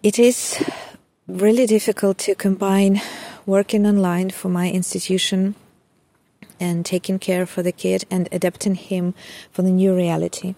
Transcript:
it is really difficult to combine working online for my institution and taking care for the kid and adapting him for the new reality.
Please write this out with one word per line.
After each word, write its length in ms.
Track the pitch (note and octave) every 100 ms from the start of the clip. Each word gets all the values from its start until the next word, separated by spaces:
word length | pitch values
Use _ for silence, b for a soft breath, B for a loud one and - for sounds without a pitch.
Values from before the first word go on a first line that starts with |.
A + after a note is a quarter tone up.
it 160 | G#3+ G#3
is 440 | A#3+ B3 - - B B B B _ _ -
really 380 | F#3 G3+ A3+ B3+
difficult 520 | G#3+ - G3 G3 F#3+
to 160 | -
combine 680 | G3 G3+ F#3+ G3 G3 G3 G3 B B B B -
working 400 | G3 G3+ G#3+ G#3
online 440 | G#3 F#3 F3 F#3
for 180 | - F#3
my 220 | F3+ F3+
institution 840 | F#3 F3+ F#3 - F#3 - F#3+ F#3+ G3+ _ _ _ _ _ _ _ _ - -
and 260 | F3 E3+
taking 340 | E3+ F#3 - F#3+
care 280 | - F3+ F3+
for 160 | -
the 100 | F3+
kid 320 | F3 F#3 F#3 -
and 180 | F#3 F3
adapting 420 | F#3 F3+ - G#3
him 400 | F#3 - F#3 F3+ F#3+ B B B
for 100 | -
the 80 | F#3
new 240 | F#3 F#3+
reality. 640 | F#3 F3 D#3+ E3+ - F#3